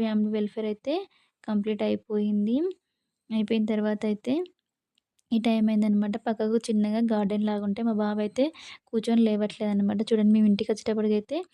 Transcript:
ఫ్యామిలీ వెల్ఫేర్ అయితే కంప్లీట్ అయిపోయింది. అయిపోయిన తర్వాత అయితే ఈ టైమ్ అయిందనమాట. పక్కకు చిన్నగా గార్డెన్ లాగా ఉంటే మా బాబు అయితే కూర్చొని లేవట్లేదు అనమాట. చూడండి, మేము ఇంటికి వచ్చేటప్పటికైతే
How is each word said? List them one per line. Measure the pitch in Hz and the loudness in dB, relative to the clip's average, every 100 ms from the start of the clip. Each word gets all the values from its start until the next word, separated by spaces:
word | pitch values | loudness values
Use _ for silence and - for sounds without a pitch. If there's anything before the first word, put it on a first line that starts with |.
ఫ్యామిలీ | 226 214 214 214 | 0 0 0 0
వెల్ఫేర్ | 208 - 214 | -2 -4 -6
అయితే | 214 - 330 392 _ _ _ - | -6 -4 -4 -6 _ _ _ -4
కంప్లీట్ | 214 208 214 214 | -2 -2 -2 -2
అయిపోయింది. | 208 - 214 208 208 208 254 359 370 _ _ _ _ _ | -2 -2 -2 0 0 2 0 -2 -6 _ _ _ _ _
అయిపోయిన | 220 208 226 214 | -4 0 0 0
తర్వాత | 214 214 208 220 | 0 0 -2 -2
అయితే | 208 - 285 359 _ _ _ _ _ _ _ _ | -4 -2 -4 -4 _ _ _ _ _ _ _ _
ఈ | 226 233 | -2 0
టైమ్ | 220 214 | 2 2
అయిందనమాట. | 214 214 208 208 220 - | 2 2 2 0 -4 -4
పక్కకు | 220 220 226 - | -2 0 0 0
చిన్నగా | 214 208 220 233 | 0 0 0 0
గార్డెన్ | 214 202 208 214 | 0 0 0 -2
లాగా | 208 202 | -2 -2
ఉంటే | 202 233 | -2 -2
మా | 214 208 | 0 -2
బాబు | 208 214 | -2 -2
అయితే | 233 294 - - - _ | 0 -2 -2 -18 -20 _
కూర్చొని | 226 220 233 220 | -4 0 2 4
లేవట్లేదు | 214 208 - 208 202 | 2 -2 -2 -2 0
అనమాట. | 202 208 220 | 0 0 0
చూడండి, | 220 214 214 | 2 4 6
మేము | 214 | 4
ఇంటికి | 202 220 | 2 0
వచ్చేటప్పటికైతే | 214 - 220 214 208 208 302 370 | -4 -2 -2 0 0 -2 -6 -8